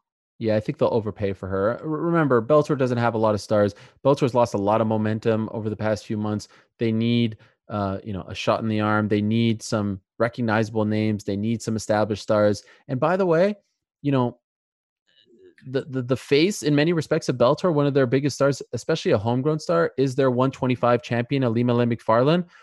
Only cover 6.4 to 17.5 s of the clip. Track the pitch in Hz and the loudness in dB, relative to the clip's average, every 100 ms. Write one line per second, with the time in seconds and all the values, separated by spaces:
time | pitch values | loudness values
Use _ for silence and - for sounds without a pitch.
6.4 | - - _ - 117 110 117 120 117 113 | -6 -18 _ -6 -2 0 0 0 0 -4
7.4 | - _ - 104 98 95 - 95 - 98 | -20 _ -10 -4 -4 -4 -8 -10 -10 -6
8.4 | - 107 113 107 107 107 107 107 104 113 | -2 -2 0 -2 0 0 2 0 0 2
9.4 | 117 110 - 113 101 95 _ - 117 127 | 0 0 -4 -4 -2 -6 _ -4 -4 -2
10.4 | 117 110 110 110 107 107 110 104 - 101 | 0 0 0 -2 -2 0 0 -2 -4 -4
11.4 | 110 113 - 110 - 107 107 104 - 107 | -4 -4 -4 -6 -2 0 0 -2 0 2
12.4 | 104 104 - - - 131 151 185 180 160 | 2 0 -6 -20 -8 -2 0 0 2 2
13.4 | 202 208 _ _ _ _ 143 135 123 - | 2 -2 _ _ _ _ -2 0 0 -4
14.4 | _ _ _ _ _ _ _ _ _ _ | _ _ _ _ _ _ _ _ _ _
15.4 | - _ 135 131 160 131 123 127 - 143 | -20 _ -8 -6 -4 -4 -2 -4 2 2
16.4 | 180 - 135 143 156 170 - 156 - 123 | 2 0 0 2 2 0 -2 -2 -2 2
17.4 | 120 | 2